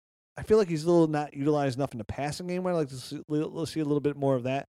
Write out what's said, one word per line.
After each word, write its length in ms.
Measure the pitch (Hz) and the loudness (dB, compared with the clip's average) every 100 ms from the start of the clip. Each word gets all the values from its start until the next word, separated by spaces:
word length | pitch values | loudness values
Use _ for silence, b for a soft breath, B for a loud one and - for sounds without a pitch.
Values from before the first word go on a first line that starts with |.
| _ _ _ - | _ _ _ -14
I 60 | |
feel 140 | 127 220 | 2 2
like 120 | 180 | 4
he's 160 | 156 165 | 0 4
a 40 | |
little 180 | 175 160 | 6 6
not 260 | 147 147 | 2 -4
utilized 440 | 143 143 151 139 127 | -2 0 2 2 0
enough 140 | 135 | -4
in 60 | 120 | -4
the 80 | 104 | -10
passing 420 | - 147 147 180 | -6 -6 -6 -6
game. 180 | 180 185 | -4 0
I'd 60 | |
like 160 | 170 135 | 0 -2
to 60 | 131 | -6
see, 260 | - 143 - | -10 -12 -4
li-, 380 | 151 156 160 151 | -2 -2 -4 -4
see 160 | 156 | -2
a 20 | |
little 160 | 147 147 | 0 2
bit 160 | 139 143 | 2 2
more 200 | 139 131 | 2 2
of 60 | |
that. 240 | 123 139 - | 0 -4 -6